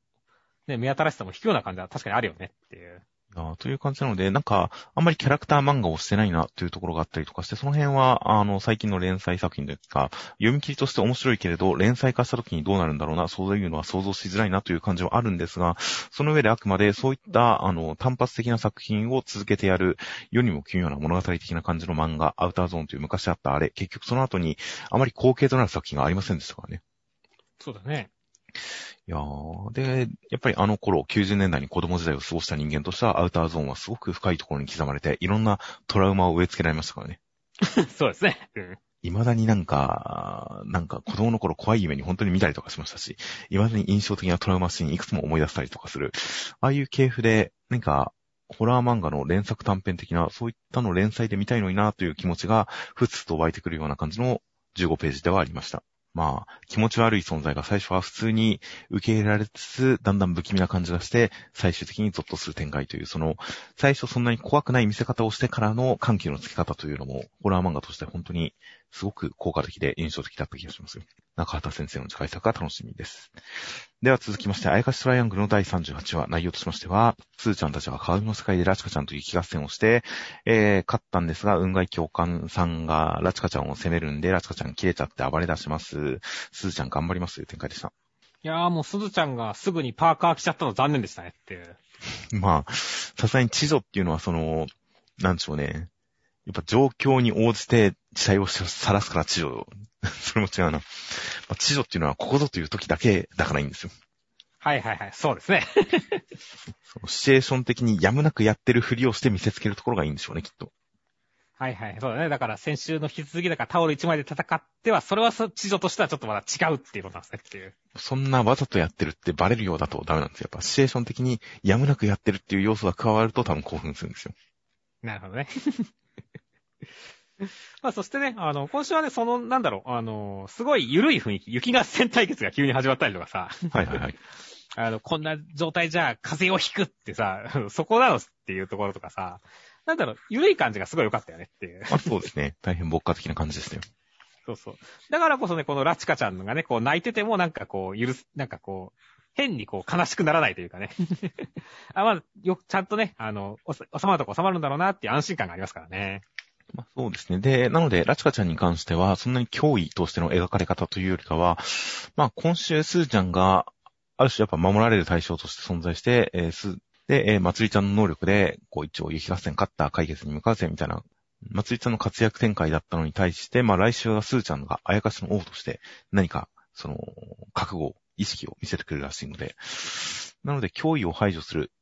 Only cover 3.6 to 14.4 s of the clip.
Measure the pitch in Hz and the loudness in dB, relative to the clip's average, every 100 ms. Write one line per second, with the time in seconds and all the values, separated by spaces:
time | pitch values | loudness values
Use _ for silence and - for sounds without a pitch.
3.6 | 123 135 143 139 135 95 95 117 - 101 | -6 -4 -4 -4 -2 0 2 2 2 2
4.6 | 85 - - - 170 156 135 143 - 147 | 2 -4 -8 2 2 4 2 2 4 4
5.6 | 139 139 90 80 - 101 107 82 78 - | 6 4 2 0 0 2 4 2 0 -2
6.6 | 87 - 87 80 78 82 76 - 85 107 | -6 -4 -4 -2 -2 -4 -6 -8 -8 -6
7.6 | 139 147 143 139 131 127 - 107 104 98 | 0 2 2 4 6 4 4 4 4 0
8.6 | - 110 107 95 92 92 - 90 90 - | 0 0 0 0 0 0 -2 -2 -2 -4
9.6 | 69 69 _ 69 67 - - - 110 143 | -8 -10 _ 0 0 -2 -16 0 2 2
10.6 | - 139 135 - 107 127 135 113 87 82 | 0 -2 -2 2 2 2 0 0 0 2
11.6 | 95 73 101 123 131 123 120 123 - 82 | 2 4 2 4 2 2 0 -2 -4 -4
12.6 | 78 98 82 73 76 80 85 - 95 101 | 2 2 2 0 -2 0 -2 -2 0 0
13.6 | 90 78 73 92 98 95 98 98 | 0 -4 -4 -2 -2 -4 -4 -2